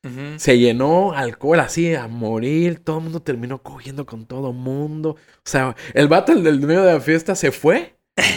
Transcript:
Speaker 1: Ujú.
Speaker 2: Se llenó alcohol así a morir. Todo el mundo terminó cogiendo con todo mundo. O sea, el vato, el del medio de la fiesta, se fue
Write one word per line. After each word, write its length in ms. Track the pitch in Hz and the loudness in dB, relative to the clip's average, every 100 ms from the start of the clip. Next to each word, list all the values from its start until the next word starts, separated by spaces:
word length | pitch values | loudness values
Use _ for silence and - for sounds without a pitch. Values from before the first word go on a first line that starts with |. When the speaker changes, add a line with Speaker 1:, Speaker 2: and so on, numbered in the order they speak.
Speaker 1:
Ujú. 340 | 135 123 143 156 | -14 -12 -12 -6
Speaker 2:
Se 200 | 147 123 | 4 6
llenó 540 | 120 117 135 170 196 | 6 2 2 2 0
alcohol 480 | 151 127 110 139 165 | -2 -6 -4 0 2
así 340 | 127 - 170 | 2 -2 -2
a 140 | 160 113 | -2 -6
morir. 760 | 120 110 110 120 156 170 165 | -8 -4 -4 -2 0 0 -2
Todo 140 | - 160 | -6 -6
el 60 | |
mundo 160 | 160 165 | -6 -8
terminó 420 | - 123 123 131 | -6 -6 -6 -10
cogiendo 440 | - 135 123 139 139 | -12 -18 -14 -12 -12
con 200 | 113 113 | -14 -14
todo 260 | 127 135 | -10 -8
mundo. 580 | 123 127 135 151 156 160 | -8 -6 -6 -6 -6 -6
O 60 | 156 _ _ | -8 _ _
sea, 320 | - 143 131 117 - | -6 -2 -2 -6 -6
el 140 | - 143 | 2 4
vato, 240 | 165 - | 4 6
el 100 | 320 | 4
del 180 | 160 143 | 4 2
medio 220 | 143 170 | 2 4
de 120 | 185 | 4
la 60 | 160 | 4
fiesta, 340 | 127 160 165 | 2 0 0
se 180 | 185 151 | -2 -2
fue 440 | - 151 220 349 _ _ - - | 2 2 2 -2 _ _ -2 0